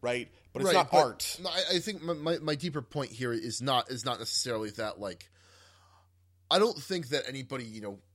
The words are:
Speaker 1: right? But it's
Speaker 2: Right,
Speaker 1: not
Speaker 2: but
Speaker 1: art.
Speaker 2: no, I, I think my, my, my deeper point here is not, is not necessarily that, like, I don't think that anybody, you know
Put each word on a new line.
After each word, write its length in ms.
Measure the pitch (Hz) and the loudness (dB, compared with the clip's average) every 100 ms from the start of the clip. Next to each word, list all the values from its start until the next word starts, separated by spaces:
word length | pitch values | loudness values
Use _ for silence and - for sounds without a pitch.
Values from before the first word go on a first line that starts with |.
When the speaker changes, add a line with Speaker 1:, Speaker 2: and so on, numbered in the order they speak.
Speaker 1:
right? 260 | 120 123 120 - _ | -2 -2 -4 -14 _
But 100 | - | 0
it's 40 | 196 | 4
Speaker 2:
Right, 60 | |
Speaker 1:
not 180 | 175 156 | 6 8
Speaker 2:
but 60 | 147 | 6
Speaker 1:
art. 420 | 143 - - - | 6 2 -6 -6
Speaker 2:
no, 80 | 180 | -4
I, 260 | 170 165 185 | -2 0 0
I 20 | |
think 200 | 170 190 | 0 -6
my, 120 | 160 | -4
my, 260 | 170 151 170 | -2 0 0
my 160 | 151 | 0
deeper 260 | 147 175 147 | -2 -2 -4
point 300 | 123 151 131 | -6 -6 -6
here 220 | 113 123 | -4 -2
is 280 | 117 - 110 | -2 -2 -4
not, 300 | 127 127 - | 2 2 2
is 140 | 127 | -4
not 160 | 117 113 | -4 -4
necessarily 500 | 113 - 127 113 107 | -2 -2 0 -2 -2
that, 300 | 107 107 - | -4 -6 -4
like, 280 | 101 87 - _ - - - - _ _ _ _ _ _ _ | -8 -8 -16 _ -20 -20 -20 -20 _ _ _ _ _ _ _
I 80 | 175 | 4
don't 200 | 220 170 | 4 2
think 300 | - 185 135 | -6 -6 -2
that 160 | 143 127 | -4 -4
anybody, 360 | 135 123 135 | -8 -8 -8
you 180 | 117 110 | -8 -10
know 160 | 104 101 _ | -10 -12 _